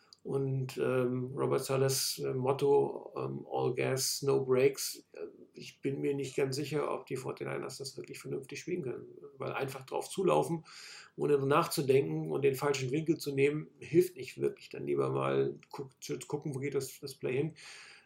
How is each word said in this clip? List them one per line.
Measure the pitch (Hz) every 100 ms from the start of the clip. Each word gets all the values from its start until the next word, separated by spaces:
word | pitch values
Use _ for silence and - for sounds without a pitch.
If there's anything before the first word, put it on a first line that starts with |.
| _ -
Und, | - 139 135 135 127 139
ähm, | 127 127 123 127 127 135
Robert | 131 139
Salehs, | 135 135 135 135 - -
äh, | 139
Motto, | 131 127 139 143 139 139 - - 131
ähm, | 131 69 -
"All | 65 65 123
Gas, | 131 131 - -
no | 139 135
Breaks", | 127 127 135 135 - - -
äh, | - 87 - -
ich | - - -
bin | 143 143
mir | 147 139
nicht | 131 -
ganz | 135 131
sicher, | 139 151 143
ob | - -
die | -
forty-niners | 135 - - 139 135 135
das | 135 -
wirklich | - 139
vernünftig | 135 143 135 -
spielen | - 180
können. | 131 - - - - -
Weil | 131
einfach | - 135 135 131
drauf | 143 -
zulaufen, | - 185 151 139 165 - - - - - -
ohne | 147 143
nachzudenken | 135 147 165 - 131 135 160 156 156
und | 143
den | 139 131
falschen | 147 135 131
Winkel | 147 160 151
zu | 147
nehmen, | 135 143 151 160 -
hilft | - 160 180 -
nicht | - -
wirklich. | 139 - -
Dann | - 71
lieber | 69 67
mal | 67 67 67 69 69 -
guck-, | - 135 -
zu | - 127
gucken, | - 147 156 131
wo |
geht | 139
das, | 135 135 -
das | 147
Play | - 139 127
hin, | 160 - - - - -